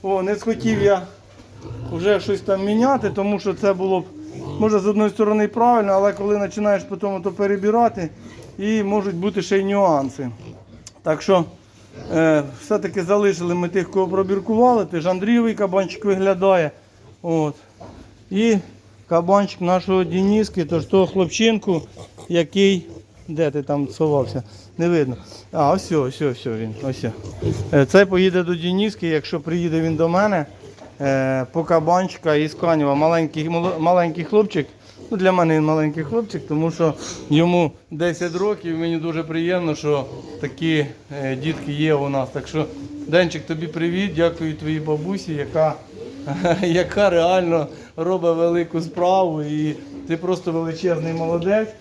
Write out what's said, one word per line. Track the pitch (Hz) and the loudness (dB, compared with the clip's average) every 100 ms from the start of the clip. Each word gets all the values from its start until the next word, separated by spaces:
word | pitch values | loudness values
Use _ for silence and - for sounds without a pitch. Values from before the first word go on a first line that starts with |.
О, | 196 196 | -2 -2
не | 190 208 | 0 -2
схотів | 226 220 226 208 | -2 -2 0 2
я | 202 190 175 - - - - - - - - | 4 2 0 -18 -20 -20 -20 -20 -16 -14 -10
вже | 165 185 202 | -2 2 2
щось | 180 196 | 0 -4
там | 196 190 | 0 -2
міняти, | 196 214 254 269 202 | 2 2 2 2 0
тому | - 196 202 | -2 -2 -2
що | 202 | -2
це | 180 202 | 0 0
було | 190 190 185 | 2 0 0
б, | - - - - - - | -2 -14 -14 -12 -10 -2
може, | 214 214 | 2 2
з | 190 | 2
одної | 208 214 | 2 2
сторони | 208 214 214 208 | 2 2 2 0
правильно, | 220 233 240 202 | 2 4 4 4
але | 196 202 | 4 2
коли | 202 202 208 | 0 -2 0
починаєш | 196 202 208 202 | -2 -2 0 0
потім | 196 190 202 190 | -2 -6 -4 -4
то | 185 | -6
перебирати, | 175 202 202 202 226 233 214 165 - - - - - | -2 0 0 2 4 2 2 -8 -8 -20 -20 -18 -6
і | 202 220 | 0 0
можуть | 196 214 196 175 | 2 0 -2 -2
бути | 196 202 | -2 -2
ще | 180 196 | 0 0
й | |
нюанси. | 196 202 190 151 135 - 131 113 - - - - - - | 2 2 4 2 0 -6 -10 -10 -18 -20 -20 -20 -20 -10
Так | - 156 | -4 -2
що, | - 190 165 - - - - - - | 2 2 2 -8 -20 -20 -20 -18 -4
е, | 160 160 156 139 131 | 2 4 4 0 -10
все-таки | - 208 196 190 | -2 -2 -2 -4
залишили | 175 208 202 170 175 | 0 2 2 0 -2
ми | 175 175 | -2 0
тих, | 185 175 | -2 -2
кого | 190 185 | -2 0
пробіркували. | 185 190 196 185 220 247 240 | 0 0 -2 0 4 4 4
Ти | 170 175 | 0 -2
ж | 160 | -2
Андрійовий | 185 202 240 226 | 0 2 4 4
кабанчик | 220 196 226 294 - | 0 0 0 0 -4
виглядає. | 202 190 190 185 190 190 151 - _ _ - - | 0 2 2 4 4 4 2 -4 _ _ -20 -12
От. | 170 165 151 139 - - - - - - - | -2 0 0 -4 -18 -20 -20 -20 -20 -20 -6
І | 196 226 208 - - - - - | 0 2 2 0 -20 -20 -20 0
кабанчик | 170 170 202 202 - | 0 4 2 2 -2
нашого | 175 185 185 190 | 0 0 2 0
Дениски, | 175 180 196 214 208 - | 2 2 2 2 0 -2
тож | 156 170 | -2 -2
того | 147 190 185 | 2 2 4
хлопчинку, | 190 175 - 226 220 208 170 - - - - - | 2 0 2 2 2 0 -2 -2 -18 -20 -20 -2
який, | 170 160 190 196 185 160 - - - - | 0 2 4 4 4 -2 -18 -20 -20 -12
де | 156 160 | -2 0
ти | 143 | 0
там | 135 143 135 | -2 -2 -2
сховався? | - 160 147 120 127 - - - - | 0 2 2 0 -4 -10 -18 -18 -2
Не | 170 | 2
видно. | 175 135 120 - - - | 2 2 -4 -12 -20 -10
А, | 165 143 | 0 2
ось, | 185 - | 2 0
ось, | 160 131 131 | 0 0 -2
ось | 147 120 135 | -4 -2 -6
він, | 113 113 104 | -6 -6 -6
ось. | 135 131 117 - - - 107 - - | -6 -4 -6 -8 -14 -8 -6 -4 2
Е, | 147 135 | 4 6
цей | 190 | 6
поїде | 196 185 185 180 | 6 4 2 2
до | 170 | 0
Дениски, | 175 170 185 214 208 170 | -2 -2 0 -2 -2 -2
якщо | 156 - 156 | -2 -2 -6
приїде | 147 175 170 160 | -4 -2 0 0
він | 165 156 | 0 0
до | 165 | 2
мене, | 175 208 190 147 - - - - - | 2 2 0 -2 -10 -20 -20 -20 -4
е, | 139 135 131 131 127 | 0 0 0 -2 -2
по | 165 | -4
кабанчика | 156 165 156 180 190 - 165 | 2 2 4 2 0 -4 0
із | 151 151 | 2 0
Канєва. | 151 170 160 143 | -2 0 2 2
Маленький, | 139 156 165 160 156 156 | 2 2 2 0 -4 -4
мал-, | 170 175 170 | -2 -2 0
маленький | 160 180 170 160 | 2 4 2 -2
хлопчик. | 160 208 208 185 135 - - - - | 0 2 2 0 -4 -10 -20 -20 -8
Ну, | 214 | 0
для | 190 | 2
мене | 185 165 156 | 4 4 4
він | |
маленький | 151 156 151 151 | 2 2 0 -2
хлопчик, | 147 226 226 165 - | -4 -4 -4 -8 -4
тому | 151 165 | -2 -2
що | 165 165 143 - - - | 0 -2 -2 -10 -14 0
йому | 147 170 175 160 - _ | 2 4 2 0 -4 _
десять | 151 175 165 175 170 | -4 -2 -2 -6 -2
років. | 202 208 175 160 | -2 -2 -4 -4
Мені | 170 165 | -2 -2
дуже | 165 160 | -4 -6
приємно, | 156 160 170 180 170 | -4 -4 -2 0 -2
що | 147 147 143 127 - - - | -2 0 -2 -2 -12 -14 -10
такі, | 143 - 160 156 139 127 - 143 | -10 -4 0 0 0 -6 -14 -8
е, | 135 131 | -6 -4
дітки | 151 147 143 | -4 -6 -6
є | 147 156 | -2 2
у | 147 139 | 2 0
нас. | 139 127 | -2 -4
Так | 147 - | -8 -6
що, | 156 151 - - - - | -4 -4 -6 -14 -14 0
Денчик, | 160 175 165 - | 2 2 -2 -8
тобі | 160 160 | -8 -6
привіт, | 160 170 175 196 156 | -4 -2 -2 -4 0
дякую | 170 165 160 | 0 0 -8
твоїй | 151 151 156 | -6 -4 -4
бабусі, | 151 151 165 196 - | -2 -4 -4 -6 -6
яка, | 151 139 165 156 - - - - - | -6 -4 0 0 0 -14 -16 -16 -12
<laughs> | - 156 180 170 | -8 -4 0 2
яка | 185 170 175 - 202 | 2 2 0 2 4
реально | 170 165 185 175 165 143 - - - | 4 4 2 2 0 0 -8 -16 -6
робить | 165 185 170 165 | -2 0 2 2
велику | 170 170 170 165 | 2 2 0 -4
справу. | 165 170 175 190 180 156 | -6 0 2 4 2 0
І | 147 151 151 147 - - - | -4 -2 -2 -4 -10 -16 -6
ти | 165 | -4
просто | 175 175 175 | -2 -4 -2
величезний | 165 165 160 180 165 160 | -4 -4 -4 -2 -2 -2
молодець. | 165 165 170 175 214 214 - | -4 -2 -2 2 0 0 -8